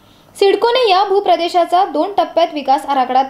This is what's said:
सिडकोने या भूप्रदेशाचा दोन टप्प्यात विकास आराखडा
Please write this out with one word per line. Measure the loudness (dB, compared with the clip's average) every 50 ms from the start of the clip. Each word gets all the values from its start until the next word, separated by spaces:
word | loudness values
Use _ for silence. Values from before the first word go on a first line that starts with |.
| _ _ _ _ _ _ -4 0
सिडकोने | 2 2 2 2 0 0 0 2 2 2
या | 2 2 2
भूप्रदेशाचा | 0 0 0 2 2 0 0 0 0 0 0 0 2 2 0 0
दोन | 0 -2 -2 -4 -2 -2 -4
टप्प्यात | -4 -2 0 0 -2 0 -2
विकास | -4 -2 0 0 0 0
आराखडा | -2 -2 -2 -2 0 0 0 0 2